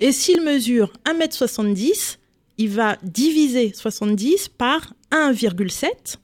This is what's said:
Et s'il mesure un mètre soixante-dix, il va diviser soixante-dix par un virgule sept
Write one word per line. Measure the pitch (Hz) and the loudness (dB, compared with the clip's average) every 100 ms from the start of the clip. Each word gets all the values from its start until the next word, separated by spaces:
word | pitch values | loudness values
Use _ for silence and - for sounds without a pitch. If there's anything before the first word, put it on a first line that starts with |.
Et | 254 | 0
s'il | 269 - 349 | 2 2 2
mesure | 311 277 226 240 202 - 302 | 2 0 2 2 0 -2 -4
un | |
mètre | 330 320 - | 0 -2 -2
soixante-dix, | 254 - 208 190 262 427 - - _ _ _ - | -4 -2 -2 0 0 0 -4 -10 _ _ _ -4
il | 214 | -2
va | 202 214 - | 0 -2 -2
diviser | 185 185 302 311 285 247 220 | -6 0 2 4 2 2 0
soixante-dix | - 226 - 208 208 247 392 - | -2 -8 -4 -2 0 2 0 0
par | - 247 311 - - _ | -4 -2 -2 -4 -16 _
un | 311 294 | 0 2
virgule | 233 220 175 185 | 2 0 -2 -4
sept | - 320 494 - - | -4 -4 -4 -10 -16